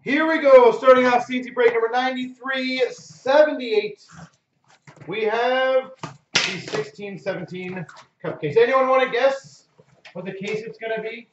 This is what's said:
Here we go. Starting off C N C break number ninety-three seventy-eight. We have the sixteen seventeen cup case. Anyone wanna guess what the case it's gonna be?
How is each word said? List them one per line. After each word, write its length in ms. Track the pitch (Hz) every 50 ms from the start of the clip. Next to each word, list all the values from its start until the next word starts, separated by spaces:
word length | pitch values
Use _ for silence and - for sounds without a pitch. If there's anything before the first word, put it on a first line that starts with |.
Here 240 | _ 220 269 302 320
we 140 | 320 320 302
go. 320 | 294 277 269 254 240 233
Starting 340 | 214 - 269 262 254 254 254
off 200 | 254 247 240 240
C 140 | 247 254 254
N 40 | 247
C 60 | 233
break 220 | - 247 240 233 233
number 160 | 226 226 226
ninety-three 920 | 240 254 254 262 262 254 254 - - _ 247 262 262 262 262 254 254 254 254 -
seventy-eight. 1080 | - - - - - - _ 262 269 302 302 294 277 254 254 226 214 208 202 208 - _ - _ - - - _ _ _ _ _ _ _ _ _ _ _ _ - - - -
We 180 | - 190 220 220
have 640 | 214 220 233 247 254 254 262 262 262 262 262 262 - - _ - 147 - _ _ _ -
the 260 | - - 190 190 175 123 -
sixteen 500 | - 147 143 - - - 202 202 196 165
seventeen 680 | - 190 180 180 175 - 175 185 185 180 185 185 160 - - - - _ _ _
cup 180 | - 120 117 -
case. 160 | 160 147 131
Anyone 320 | 226 240 247 262 262 262
wanna 240 | 254 262 262 254 254
guess 540 | 226 233 254 277 269 - - - - - _ _ _ _ _ _ _ _ _ - _
what 100 | 175 180
the 80 | 190
case 300 | 185 - 190 214 220 -
it's 160 | 226 - -
gonna 240 | - 233 220 220 214
be? 260 | 208 226 233 240 - _